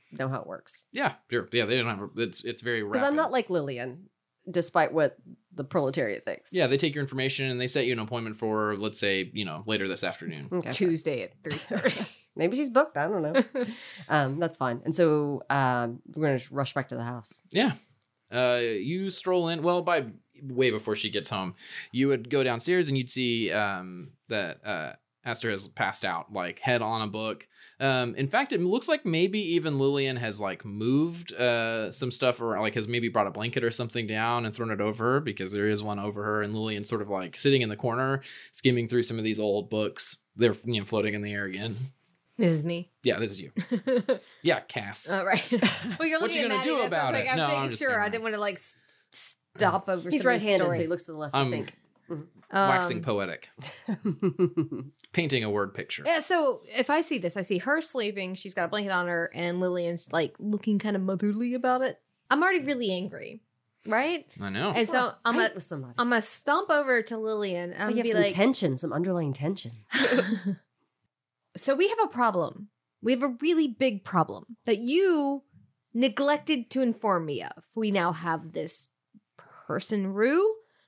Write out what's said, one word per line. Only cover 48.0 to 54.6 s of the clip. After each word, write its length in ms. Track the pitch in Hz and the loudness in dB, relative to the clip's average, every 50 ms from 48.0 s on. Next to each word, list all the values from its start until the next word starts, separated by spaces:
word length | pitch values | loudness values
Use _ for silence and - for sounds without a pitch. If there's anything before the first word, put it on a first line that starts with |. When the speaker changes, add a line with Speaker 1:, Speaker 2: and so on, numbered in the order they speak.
| 208 | 0
Speaker 2:
kidding. 80 | 208 | 0
Speaker 3:
didn't 100 | 214 226 220 | -2 -4 -4
wanna, 140 | 226 214 208 | -4 -2 -2
like, 160 | 208 202 185 | -2 -2 -2
s-, 220 | - - - - - _ _ _ _ _ _ | -2 -2 -4 -4 -6 _ _ _ _ _ _
stop 800 | - - - - - - _ _ - - 208 180 170 190 - 196 | -4 -4 -2 -2 -4 -8 _ _ -2 2 2 4 4 2 0 -2
over 200 | 185 175 160 180 | -4 -2 0 0
Speaker 1:
He's 140 | 302 277 | 2 4
Speaker 3:
somebody's 20 | - | 4
Speaker 1:
right-handed, 400 | 254 240 226 208 208 196 185 175 | 4 4 4 4 4 4 6 4
Speaker 3:
story. 120 | - 175 | 4 2
Speaker 1:
so 60 | 165 | 2
he 40 | 165 160 | 2 0
looks 160 | 180 170 - | -2 -2 -4
to 60 | - | -6
the 60 | 160 156 | -8 -8
left 160 | 151 139 139 | -6 0 2
Speaker 2:
I'm 160 | 139 135 127 | 2 2 2
Speaker 1:
to 60 | 120 | 0
think. 160 | 110 107 - - _ _ _ _ _ _ - | -2 -4 -8 -12 _ _ _ _ _ _ -10
Mm-hmm. 480 | 170 147 160 - _ - _ - 190 | -10 -10 -10 -14 _ -20 _ -2 2
Speaker 2:
waxing 400 | 196 196 190 190 185 180 175 - - | 4 6 6 6 4 4 2 0 -2
Speaker 3:
Um, 40 | |
Speaker 2:
poetic. 480 | 165 135 107 101 98 90 80 - - - _ - 131 - - - - - | -2 -2 -2 0 -2 -4 -6 -10 -12 -18 _ -16 -14 -14 -14 -10 -8 -6
Speaker 1:
<laughs> 1200 | 196 - - 208 147 - 202 180 175 - 180 170 - 170 | -6 -4 -2 -4 -2 0 0 0 2 2 2 2 2 0